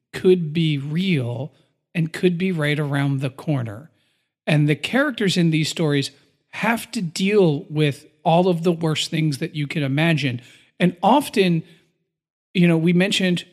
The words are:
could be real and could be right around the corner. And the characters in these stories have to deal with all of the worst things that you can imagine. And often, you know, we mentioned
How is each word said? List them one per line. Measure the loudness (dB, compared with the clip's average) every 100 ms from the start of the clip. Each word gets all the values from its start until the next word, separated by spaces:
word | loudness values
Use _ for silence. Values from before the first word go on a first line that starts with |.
| _
could | 0 2 4 2
be | -2 0 -2
real | -4 -4 0 0 -2 -6 -10 -14 _ _ _
and | -4 -4
could | 0 0 0
be | -2
right | -2 -2 -2
around | -2 -2 0 -2
the | -4
corner. | -6 -4 -4 -4 -12 -18 _ _ _ _ _ 0
And | 2 2
the | 0
characters | -2 0 0 0 0 2
in | 2
these | 2 -2
stories | -2 0 0 -2 -10 _ _ _
have | -4 -2 -2 -6
to | -8
deal | -6 -2 0 4 2 0 -4
with | -2 -2 -2 -12 _
all | 0 2 2
of | 2
the | 0
worst | 0 -2 -2 -4
things | -2 -2 -2
that | -6
you | -6 -6
can | -4
imagine. | -2 0 2 2 0 -6 -10 -20 _ -2
And | 0 2
often, | 2 2 2 0 2 0 -4 _ _ _ _ _ _ _ _
you | 2 4
know, | 4
we | 2
mentioned | 2 2 0 0 -2 -6